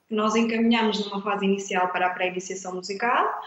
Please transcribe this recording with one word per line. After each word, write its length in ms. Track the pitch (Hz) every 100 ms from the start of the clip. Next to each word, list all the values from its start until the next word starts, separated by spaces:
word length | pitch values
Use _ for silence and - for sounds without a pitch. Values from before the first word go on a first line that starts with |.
| -
que 60 | 220
nós 200 | 214 226
encaminhamos 720 | 226 226 226 233 214 196 -
numa 160 | 202
fase 240 | 208 196 196
inicial 440 | 196 - 185 180
para 180 | 175 180
a 20 |
pré-iniciação 640 | 185 185 180 180 190 185
musical. 500 | 185 180 196 233 311 381 -